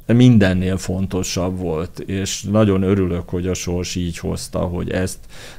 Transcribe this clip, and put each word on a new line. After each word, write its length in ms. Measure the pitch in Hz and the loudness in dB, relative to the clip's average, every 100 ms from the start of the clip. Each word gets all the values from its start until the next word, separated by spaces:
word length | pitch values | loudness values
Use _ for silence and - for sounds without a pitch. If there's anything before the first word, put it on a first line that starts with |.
| - | 2
mindennél 640 | 117 127 113 95 92 92 95 | 6 8 8 6 2 0 -2
fontosabb 800 | - 92 95 92 90 - 90 92 | -4 -4 -2 -4 -4 -2 -4 -4
volt, 420 | 90 78 92 - | -4 -4 -6 -10
és 440 | - 95 95 - | -6 -4 -4 -6
nagyon 400 | 98 107 107 95 | 0 2 4 4
örülök, 460 | 95 98 90 87 87 | 2 2 2 -2 -4
hogy 180 | 90 92 | -4 -4
a 60 | |
sors 420 | 90 - 87 90 90 | -4 -4 -4 -4 -4
így 220 | 87 82 | -4 -4
hozta, 420 | 87 85 - 87 | -6 -6 -6 -4
hogy 320 | 87 87 85 | -4 -4 -4
ezt 260 | 90 92 - - - - | -2 -4 -6 -14 -18 -18